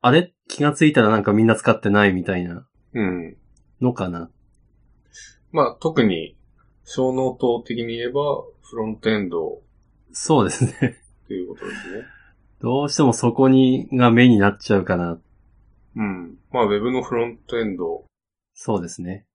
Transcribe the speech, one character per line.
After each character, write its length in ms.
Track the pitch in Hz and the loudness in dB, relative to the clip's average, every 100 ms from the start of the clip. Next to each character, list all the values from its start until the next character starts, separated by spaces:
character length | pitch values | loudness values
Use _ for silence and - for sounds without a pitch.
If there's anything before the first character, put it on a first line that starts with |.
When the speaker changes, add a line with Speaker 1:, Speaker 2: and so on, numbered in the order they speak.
Speaker 1:
あ 100 | 123 | 4
れ？ 220 | 147 180 _ _ | 2 0 _ _
気 140 | - | -2
が 100 | 147 | -2
つ 120 | 147 156 | 2 2
い 60 | |
た 100 | 147 | 4
ら 60 | 107 | 2
な 80 | 107 | 2
ん 60 | |
か 100 | 101 | 2
み 120 | 104 | 2
ん 20 | 113 | 4
な 100 | 110 | 2
使 140 | - | 2
っ 100 | 113 | 0
て 100 | 107 | 2
な 160 | 101 104 | 4 4
い 60 | |
み 120 | 92 | 2
た 120 | 87 92 | -4 -4
い 80 | |
な。 220 | 87 87 - _ _ | -6 -10 -18 _ _
Speaker 2:
う 80 | 120 | -6
ん。 340 | 98 90 85 - _ _ _ _ | -4 -4 -10 -18 _ _ _ _
Speaker 1:
の 120 | 123 | -4
か 160 | 123 92 | -2 -6
な。 220 | 87 85 _ _ _ _ _ _ _ _ - - _ _ | -8 -12 _ _ _ _ _ _ _ _ -20 -20 _ _
Speaker 2:
ま 100 | 165 | -2
あ、 140 | 127 - | -2 -2
特 220 | 160 160 | -4 2
に、 340 | 110 85 80 _ _ _ _ _ | 2 0 -6 _ _ _ _ _
小 280 | _ - 131 | _ -4 -2
ノ 220 | 131 131 | 0 -4
ー 40 | 127 | -2
ト 220 | 127 117 | -2 -2
的 240 | 120 117 | -4 -8
に 120 | 117 117 | -6 -8
言 120 | 120 | -6
え 0 | |
ば、 360 | 139 143 139 - _ | -4 -4 -6 -8 _
フ 140 | _ 117 | _ -10
ロ 100 | 110 | -8
ン 100 | 107 | -4
ト 140 | 110 | -2
エ 80 | 107 | -2
ン 100 | 95 | -2
ド。 320 | 85 78 - _ _ _ _ _ | -6 -6 -10 _ _ _ _ _
Speaker 1:
そ 300 | - - 156 | -14 0 2
う 20 | |
で 60 | 98 | 2
す 140 | - | 0
ね。 340 | 120 - 147 - _ _ | -4 -2 -6 -6 _ _
Speaker 2:
っ 40 | _ | _
て 60 | |
い 100 | 98 | -10
う 40 | 90 | -10
こ 80 | - | -12
と 100 | - | -14
で 80 | |
す 180 | 67 87 | -14 -14
ね。 120 | 98 127 - _ _ _ _ | -16 -16 -20 _ _ _ _
Speaker 1:
ど 240 | 117 131 | -4 -2
う 40 | 143 | -2
し 80 | - | 2
て 60 | |
も 100 | 143 | 2
そ 200 | 113 123 | 2 0
こ 160 | 117 131 | 4 4
に、 400 | 131 131 131 - | 6 4 2 -2
が 180 | 131 123 | 2 4
目 180 | 117 123 | 6 6
に 100 | 110 | 6
な 100 | 101 | 4
っ 100 | 101 | 0
ち 160 | - | 0
ゃ 40 | 101 | 0
う 60 | |
か 120 | 90 90 | 2 -2
な。 220 | 87 85 _ _ _ _ _ _ _ 120 | -2 -8 _ _ _ _ _ _ _ -8
Speaker 2:
う 60 | |
ん。 360 | 107 92 85 - _ | -8 -8 -12 -20 _
ま 80 | 127 | -2
あ、 40 | 110 | 0
ウ 20 | |
ェ 120 | 104 | 0
ブ 120 | 117 | 0
の 100 | 127 | -4
フ 140 | - 120 | -4 -4
ロ 100 | 120 | -4
ン 120 | 117 _ | -8 _
ト 120 | 120 | -4
エ 60 | |
ン 120 | 110 92 | -4 -4
ド。 280 | 85 82 - _ _ _ _ | -6 -8 -12 _ _ _ _
Speaker 1:
そ 220 | _ - 104 | _ -4 -4
う 60 | |
で 60 | 87 | -4
す 140 | - | -10
ね。 240 | 87 101 _ | -12 -12 _